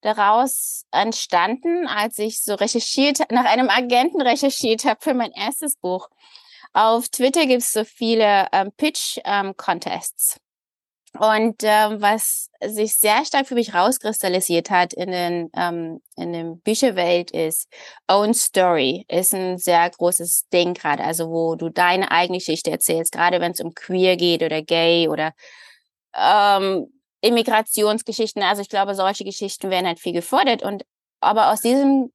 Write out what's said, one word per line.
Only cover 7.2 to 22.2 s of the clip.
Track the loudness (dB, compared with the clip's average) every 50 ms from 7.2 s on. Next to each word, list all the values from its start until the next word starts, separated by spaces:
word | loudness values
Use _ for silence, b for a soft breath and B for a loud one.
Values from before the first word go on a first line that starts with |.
| 0 2 2 2 2
gibt's | 4 2 2 0 -2
so | -4 -4 -4
viele, | -6 _ _ -2 0 2 2 4 4 4 4 2 2
ähm, | 0 0 0 0 -4
Pitch, | _ -2 -2 -2 -2 -6 -6 -8 -8 -6
ähm, | -4 -2 -2 -2 -4 -8
Contests. | _ -6 -4 -4 -4 -4 -6 -8 -6 -8 -10 -8 _ -4 -4 -4 -6 _ _ _ _ _ _ _ _ _ _ _ _ _ _ _ 0
Und, | 2 2 2 4 2 0 -2 _ 0
ähm, | 4 4 4 4 2 0 0
was | 2 2 2 2 -2 -4 -4 -6 -8 -12 _ _
sich | -10 -8 -4 -2 -2 -2 0 2
sehr | 2 4 4 2 2
stark | 0 -2 -2 -2 0
für | -2
mich | -2 -2 0 0
rauskristallisiert | 2 2 2 2 0 -4 -6 -6 -2 -2 0 0 0 0 0 0 -2 0 2
hat | 2 2 2 2 -2
in | -8 -8 -6
den, | -4 -4 -2 -2 -2 -4 -6 -6 _
ähm, | -4 -4 -4 -2 -4 -6 -8 -10 -14 _ _ -14 -12
in | -10 -8 -8
der | -8 -8 -10 -12 -8 _
Bücherwelt | -4 -2 2 2 0 2 0 0 2 2 0 0 -2
ist | -4 -4 -4 -2 -4 -6 -8 _ B B B B B B B _
Own | 2 2 2 2 0
Story, | 0 -2 -2 _ 2 2 4 4 2 2 0 -2 -4 -6 _
ist | -2 0 0 0 -2
ein | -2 -4 -4 -4 -4
sehr | 0 2 4 4 4 2
großes | 0 _ 0 0 0 0 -2 -2 -4 -4 -4 _
Ding | 2 2 2 2 -2
gerade, | -4 -2 -4 -2 -2 -2
also | -4 -4 -4 -6 -4
wo | -2 -2 -2 -2 -2
du | -4 -6 -6
deine | -2 0 2 2 2 0 0 0
eigene | 2 0